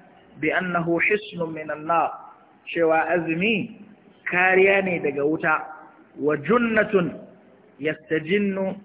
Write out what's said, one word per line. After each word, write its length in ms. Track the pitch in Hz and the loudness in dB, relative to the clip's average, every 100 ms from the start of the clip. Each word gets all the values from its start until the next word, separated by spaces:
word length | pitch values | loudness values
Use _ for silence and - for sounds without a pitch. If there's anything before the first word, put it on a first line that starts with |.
| - - - - | -20 -20 -20 -6
bi 100 | 151 | -2
annahu 480 | 156 185 170 165 170 | 0 0 -2 0 0
hisnun 560 | - 214 - 175 165 | 0 0 -4 -8 -8
minan 320 | 156 156 151 156 | -8 -10 -6 0
nar, 240 | 170 143 - - - - _ - | 0 0 -4 -16 -20 -20 _ -8
cewa 400 | 175 160 160 160 | 0 2 4 2
azumi 720 | 175 160 160 208 208 - - - - - _ - | 0 0 0 0 0 -4 -10 -20 -20 -20 _ -4
kariya 560 | 175 185 190 196 196 | 2 4 6 6 4
ne 160 | 190 170 | 2 -2
daga 240 | 147 139 | -2 0
wuta, 380 | 147 156 165 156 - - - - - - | 0 0 0 0 -2 -16 -20 -20 -20 -4
wa 160 | 143 151 | -2 0
junnatun 720 | 139 240 233 220 208 196 156 - - - - - _ - | 2 2 2 2 2 2 0 -6 -16 -20 -20 -20 _ -8
yastajinnu 1040 | 151 151 - 160 151 202 202 190 190 - | -6 -6 -4 -4 0 0 0 -2 -4 -6